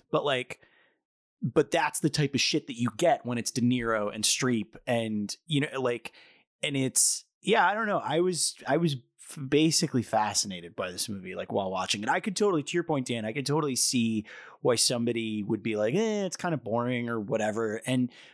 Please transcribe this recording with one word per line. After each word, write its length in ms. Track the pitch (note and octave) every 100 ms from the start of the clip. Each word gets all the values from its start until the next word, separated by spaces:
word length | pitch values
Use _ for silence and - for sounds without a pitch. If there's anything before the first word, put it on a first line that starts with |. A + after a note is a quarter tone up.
| -
But, 120 | - D3
like, 340 | B2+ C3 - _ _ _ _ _ _ _ _
but 280 | C3 D#3+ D3
that's 300 | E3+ D3+ -
the 100 | D#3
type 240 | D3 C#3+
of 60 | A#2+
shit 240 | - D#3 -
that 120 | A#2
you 120 | A#2+ -
get 260 | E3+ C3+
when 140 | A#2+ A#2+
it's 120 | -
De 120 | C3
Niro 520 | A#2+ B2 A#2 A2 G#2
and 80 | A2
Streep 540 | G#2+ - B2+ A#2 G2 - -
and, 480 | A#2+ A2+ G#2+ G2+ - -
you 140 | C#3+
know, 180 | D3+ C3
like, 320 | B2+ A#2+ - - - _ _ _
and 140 | D#3 C#3
it's, 480 | C3 - - - - _
yeah, 260 | - A3 F3+
I 60 |
don't 140 | G#3 G#3+
know. 120 | E3+
I 160 | A2 D#3+
was, 340 | F#3 E3 - - -
I 100 | D3+
was 200 | E3+ C3 - _
f-, 180 | - - C3+
basically 540 | D3 D#3+ - D#3+ B2+
fascinated 720 | G#2+ A2 G#2+ G2+ G#2 F2+ E2+ -
by 140 | F#2
this 180 | F2 -
movie, 260 | G2 F#2
like, 180 | F#2 F#2
while 180 | G#2 F#2+
watching 320 | F#2 F#2 G#2
it. 60 | A2
I 100 | F3+
could 160 | F#3+ F3+
totally, 260 | G#3 E3
to 120 | C#3 F3
your 80 |
point, 220 | E3+ D3 B2
Dan, 180 | A#2 G#2+
I 60 |
could 140 | C#3+ C3+
totally 300 | D3+ D3 B2
see 500 | - B2 A2+ A2 - - - -
why 120 | C#3 A2+
somebody 680 | - B2 A#2 A#2 A2+ G#2+
would 200 | G2+ G#2+
be 140 | A2 G#2
like, 180 | G#2+
"Eh, 300 | E3+ A3+ G#3 F#3+
it's 100 | -
kinda 220 | F3+ D3
boring," 500 | G#2+ A#2 A#2+ B2 A#2+
or 100 | A#2
whatever. 640 | G#2 A2 G#2+ G#2+ A2+ A2 -
And, 240 | B2+ B2 - -